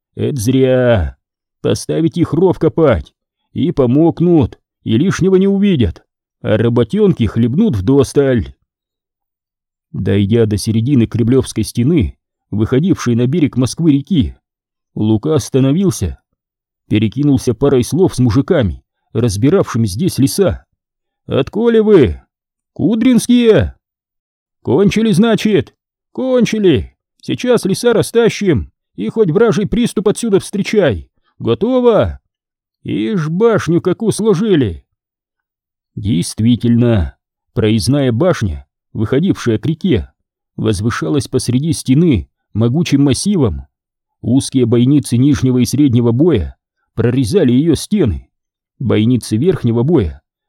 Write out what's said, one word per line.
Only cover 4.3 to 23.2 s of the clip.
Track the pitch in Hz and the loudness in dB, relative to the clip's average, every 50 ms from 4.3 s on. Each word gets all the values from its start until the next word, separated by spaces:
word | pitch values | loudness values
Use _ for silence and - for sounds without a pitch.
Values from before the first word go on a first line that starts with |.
| 175 160 131 - - - _ _ _ _ | 4 4 2 0 -2 -10 _ _ _ _
и | - - 110 117 | -6 -2 0 0
лишнего | 156 196 147 - 156 190 190 | 2 0 0 0 0 2 2
не | 185 190 196 | 2 2 2
увидят, | 196 196 202 202 185 143 113 92 - - _ _ _ _ _ _ _ _ | 2 2 2 2 2 2 0 -2 -2 -6 _ _ _ _ _ _ _ _
а | - 117 107 104 | -4 -2 0 0
работёнки | 113 117 120 123 120 117 - 208 214 196 165 - 120 | 0 2 2 0 0 0 0 0 2 2 2 0 -2
хлебнут | 95 - 113 117 120 120 165 233 220 139 | -2 0 0 -2 0 0 0 0 0 0
вдосталь». | 101 90 104 135 143 131 - - 147 139 135 127 120 78 - - _ _ _ _ _ _ _ _ _ _ _ _ _ _ _ _ _ _ _ _ _ _ _ _ _ _ _ | -2 0 2 2 2 2 2 0 0 0 2 0 -2 -2 -6 -10 _ _ _ _ _ _ _ _ _ _ _ _ _ _ _ _ _ _ _ _ _ _ _ _ _ _ _
Дойдя | - - 104 107 101 101 104 98 113 123 113 107 | -10 -6 -4 -2 0 0 2 2 2 2 2 2
до | 107 101 | 0 -2
середины | - - 110 117 113 127 147 127 110 | -2 -2 -2 -2 0 0 2 2 0
Кремлёвской | - - 110 117 110 131 135 - - - - 104 | 0 0 -2 0 2 2 2 0 -2 -4 -6 -6
стены, | - - - 117 135 180 160 98 71 - _ _ _ _ _ _ _ | -4 -2 -2 0 0 2 0 0 -2 -6 _ _ _ _ _ _ _
выходившей | - 101 110 - - 131 156 196 151 - - 120 120 | -4 -4 -2 0 0 0 2 0 0 -2 -2 -2 0
на | 113 123 127 | 0 0 0
берег | 131 180 151 123 - 117 | 0 0 -2 -2 0 -2
Москвы-реки, | 131 127 - - 165 170 139 143 139 - 196 160 110 69 - _ _ _ _ _ _ _ _ _ _ _ - | -2 -2 -2 -2 0 2 2 2 0 -2 -2 0 -2 -2 -4 _ _ _ _ _ _ _ _ _ _ _ -8
Лука | - 107 107 110 107 - 151 160 | -4 0 0 0 0 0 -2 -2
остановился, | 143 - - - 135 131 135 139 175 202 180 - - - 76 67 - _ _ _ _ _ _ _ _ _ _ _ _ _ - | -2 -2 -2 -2 0 0 0 0 0 0 -2 -2 -2 -4 -8 -8 -10 _ _ _ _ _ _ _ _ _ _ _ _ _ -4
перекинулся | - 104 110 107 - 131 143 147 139 123 - - 117 | -2 0 0 -2 -2 0 0 0 0 0 0 -2 -2
парой | - 139 143 139 123 120 | 0 0 0 2 0 0
слов | - - 165 190 151 - | 0 0 0 0 0 0
с | - | 0
мужиками, | 123 123 98 135 131 - 190 160 123 92 73 - _ _ _ _ _ _ | 0 0 0 0 0 0 0 0 0 -2 -4 -8 _ _ _ _ _ _
разбиравшими | - 107 - 247 92 101 110 139 175 202 220 - - - 113 | -6 -4 -2 -2 -2 0 0 0 2 0 0 -2 -2 -4 -4
здесь | 104 90 107 185 175 - - | -2 -4 -4 -4 -4 -2 0
леса. | 131 139 - - 196 180 90 - _ _ _ _ _ _ _ _ _ _ _ _ _ | 0 0 0 0 -2 -2 -2 -6 _ _ _ _ _ _ _ _ _ _ _ _ _
«Отколи | - - 117 139 - - 196 226 240 233 226 | -6 -4 -4 -2 -4 -4 -2 0 2 2 2
вы? | 214 214 214 180 131 92 73 65 _ _ _ _ _ _ _ _ _ _ _ | 4 6 6 6 6 4 0 -4 _ _ _ _ _ _ _ _ _ _ _
Кудринские? | - - 165 226 226 214 269 254 220 | -4 -2 -2 0 0 2 2 2 2